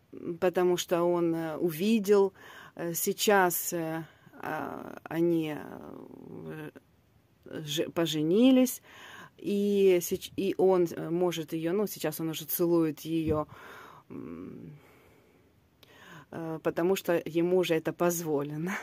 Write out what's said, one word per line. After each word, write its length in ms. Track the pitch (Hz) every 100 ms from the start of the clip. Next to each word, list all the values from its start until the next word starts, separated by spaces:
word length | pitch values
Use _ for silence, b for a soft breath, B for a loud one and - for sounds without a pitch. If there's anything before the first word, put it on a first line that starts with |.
| _ - - 170
потому 380 | 185 175 180 180
что 240 | - 175
он, 320 | 175 175 170
э, 220 | 165 165 156
увидел. 720 | 175 156 202 226 196 202 196 B B B B
Э, 200 | - 170
сейчас, 800 | 165 - 190 - 202 180 175 -
э, 280 | 175 160 160 160 b b 277
а, 580 | - 156 - - - -
они, 520 | - 165 170 165 156 147
э, 1120 | - - - - - - - - 165 156 151 - - _ _ _ _ _ - -
ж-, 240 | 151 147 156
поженились, 920 | 175 165 156 156 196 254 254 254 - B B B B B _
и 600 | - 202 208 202 190 180
сеч-, 300 | 170 180 - -
и 180 | 190 -
он, 260 | 185 190
э, 260 | 170 - 160
может 420 | 170 180 165 156
её, 200 | 160 160
ну, 140 | 190 196
сейчас 340 | - 156 156
он 100 | 160
уже 140 | 156
целует 560 | 151 - 175 170 160 147
её, 460 | 156 165 156 151 151 B B B B B -
м, 680 | - - 82 90 - 165 147 b b b b b b b b _ _ B B B 170 -
э, 280 | - 165 160
потому 340 | 165 156 175 190
что 240 | - 170
ему 340 | 165 160 170 185
уже 160 | 170
это 180 | 160 160
позволено. 800 | 160 175 170 165 143 143 151 170 202